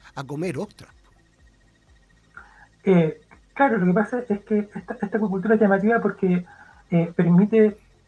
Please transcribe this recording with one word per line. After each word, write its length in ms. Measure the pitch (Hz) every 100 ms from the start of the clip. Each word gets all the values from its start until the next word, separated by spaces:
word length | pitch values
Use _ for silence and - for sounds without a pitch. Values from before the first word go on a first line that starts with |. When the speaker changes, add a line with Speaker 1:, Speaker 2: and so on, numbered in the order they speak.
| -
Speaker 1:
a 120 | - 131
comer 320 | 147 180 151
ostras? 340 | 208 - - _ _ _ _ _ _ _ _ _ _ _ _ _ _ - - _ _ _
Speaker 2:
Eh, 380 | 202 175 156 - _ - _
claro, 240 | - 277 220
lo 80 | 180
que 80 |
pasa 300 | 185 214 247 240
es 140 | 202
que 280 | - 214 208 180
esta, 220 | - 220
esta 160 | 220 220
acuicultura 380 | 208 190 214 220
es 60 |
llamativa 400 | 208 196 208 233
porque, 440 | 202 - 190 180 180 - - _ _
eh, 220 | 170 170 -
permite, 640 | 170 175 208 220 214 208 _ _